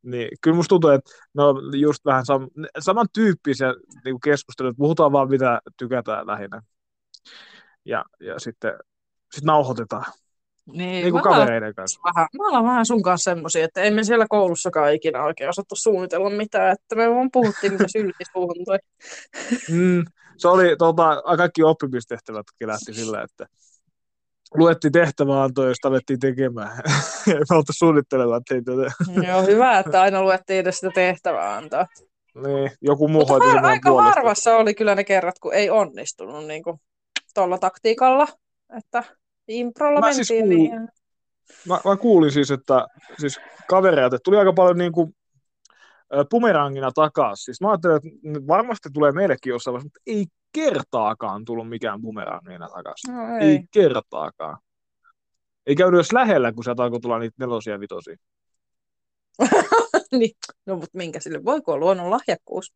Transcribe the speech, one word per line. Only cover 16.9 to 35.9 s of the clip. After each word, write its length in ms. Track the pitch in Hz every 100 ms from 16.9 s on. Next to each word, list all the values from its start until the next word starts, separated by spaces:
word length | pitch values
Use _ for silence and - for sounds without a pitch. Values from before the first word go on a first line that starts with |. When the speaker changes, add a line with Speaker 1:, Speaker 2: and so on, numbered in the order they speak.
| 226
Speaker 2:
me 140 | 233
vaan 200 | 240 262
puhuttiin, 400 | 254 220 - 196
mitä 120 | 190 190
Speaker 1:
<laughs> 40 | 220
Speaker 2:
sylki 260 | 202 - 180
suuhun 340 | 185 175 175 180
toi. 120 | 196 _ _ - - - - - 247 -
Speaker 1:
Mm, 340 | 170 185 180 170 _ _ _
se 100 | 175
oli, 280 | 185 175 160
tota, 440 | 165 160 160 143 - 165
kaikki 260 | 175 165
oppimistehtävätkin 1040 | 160 160 139 123 - 117 - 107 104 _ 110
lähti 260 | 107 107
sillä, 280 | 107 113 107
että 240 | - _ - _ _ _ _ _ _ _ _ _ _ 143
luettiin 360 | 170 160 151
tehtäväantoja, 760 | 160 160 - 139 139 135 131 131
josta 200 | 123 139
alettiin 320 | 131 - 131
tekemään. 640 | 135 127 131 117 101 110 151 143
<laughs> 240 | - - -
Ei 60 | 156 151
me 60 | 165
oltu 160 | 147
suunnittelemaan, 720 | - 165 151 135 131 120 117
että 140 | 123 127
ei 60 |
tätä. 300 | 120 127 135 135 180 180 185
Speaker 2:
Joo, 140 | 185
hyvä, 380 | 190 214 254 208
että 220 | 185 190
aina 200 | 196 190
luettiin 380 | 190 185 - 190
edes 200 | 185 180
sitä 120 | 190 190
tehtäväantoa. 880 | 180 180 180 127 95 104 151 139 185 _ _ _ _ 127
Speaker 1:
Niin, 360 | 139 139 135 -
joku 260 | 139 143 151
muu 120 | 156
Speaker 2:
Mutta 120 | 139
Speaker 1:
hoiti 120 | 135 -
Speaker 2:
har-, 60 |
Speaker 1:
sen 20 | -
meidän 160 | 698
Speaker 2:
aika 180 | 880 -
Speaker 1:
puolesta. 260 | - 427 381
Speaker 2:
harvassa 400 | 233 202 233 226
oli 180 | 220
kyllä 220 | 208 214 196
ne 80 |
kerrat, 360 | 196 196 175 -
kun 140 | -
ei 160 | 190 202
onnistunut 760 | 220 175